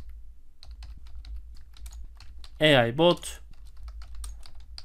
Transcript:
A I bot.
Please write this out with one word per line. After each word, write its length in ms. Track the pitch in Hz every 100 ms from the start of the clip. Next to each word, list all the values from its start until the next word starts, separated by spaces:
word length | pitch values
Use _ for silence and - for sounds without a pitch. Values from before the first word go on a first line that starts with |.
| - - - - - - - - - - - - - - - - - - - - - - - - - -
A 160 | 156 139
I 160 | 117
bot. 500 | 127 170 170 - - - - - - - - - - - - - - - -